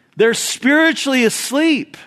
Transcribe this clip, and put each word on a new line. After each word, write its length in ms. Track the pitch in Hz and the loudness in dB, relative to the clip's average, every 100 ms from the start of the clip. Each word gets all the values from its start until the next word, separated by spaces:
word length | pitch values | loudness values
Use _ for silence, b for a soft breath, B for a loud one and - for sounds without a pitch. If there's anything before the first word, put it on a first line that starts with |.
| _ - | _ 0
they're 160 | 226 | 0
spiritually 880 | 220 - - 247 302 320 269 277 262 | 0 -6 -4 0 2 2 0 -2 2
asleep, 760 | 220 - - 269 330 262 - - | 0 0 -4 0 0 0 -4 -16